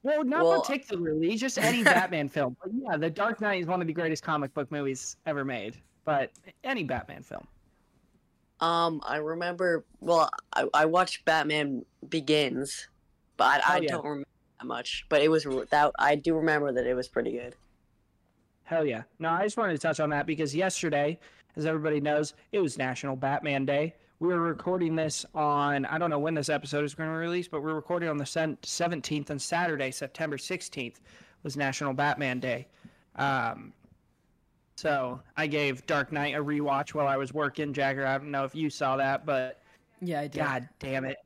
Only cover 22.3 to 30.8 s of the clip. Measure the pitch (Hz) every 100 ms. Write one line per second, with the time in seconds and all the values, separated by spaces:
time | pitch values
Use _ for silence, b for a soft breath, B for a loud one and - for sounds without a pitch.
22.3 | b b 214 165 - 131 123 143 131 135
23.3 | 143 151 139 135 143 160 b b b 170
24.3 | 175 170 156 - 185 165 160 156 - -
25.3 | 156 147 147 143 143 135 160 170 147 156
26.3 | 160 143 147 139 147 147 147 160 160 170
27.3 | 180 175 156 151 156 - 175 170 147 135
28.3 | 165 160 135 - - 170 170 - 151 143
29.3 | 143 - 170 175 147 135 127 139 - 160
30.3 | 139 - 180 - -